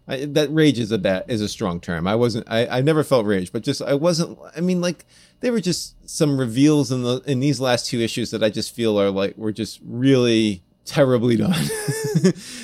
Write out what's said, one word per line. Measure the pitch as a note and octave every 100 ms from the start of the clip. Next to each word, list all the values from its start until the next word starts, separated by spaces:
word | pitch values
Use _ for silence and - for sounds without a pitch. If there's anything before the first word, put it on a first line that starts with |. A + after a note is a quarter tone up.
| -
I, | C3 D3
that | C#3+ C#3+
rage | D#3 D#3 A#2
is | G#2+
a | A2
bad, | F#2+ F#2+ -
is | A#2
a | G#2
strong | - G#2 F2
term. | - E2+ F2
I |
wasn't, | A2 A#2+ A2 -
I, | A2+ A#2+
I | B2+
never | C#3 D#3
felt | C#3 C3
rage, | G#2 G2 F#2
but | A#2+
just, | B2 C3+
I | -
wasn't, | C#3+ E3+ D#3+ E3+ - D#2+
I | D3+
mean, | F3+ F3+
like, | F3 F3 _ _ _ _
there | B3
were | A#3
just | G3+ F3 - - -
some | - D3+ C#3
reveals | B2+ A2+ D3 D3+ A#2+
in | B2+
the, | A#2+ B2+ -
in | B2+
these | C#3+ B2
last | C3 A#2+ -
two | A#2+
issues | A2+ - G#2+
that | A2+
I | A2
just | G#2 G#2
feel | - A2+ G#2
are, | G2+
like, | G2 G2 -
were | A2
just | G#2+ G#2+ -
really | - A#2 C3 C3+ A#2+ A2+ A2 F#2 _ _
terribly | - - C3+ B2 A#2+ A2+
done. | G#2
<laughs> | - D2 - - A4 A4 G4 F3+ - - B3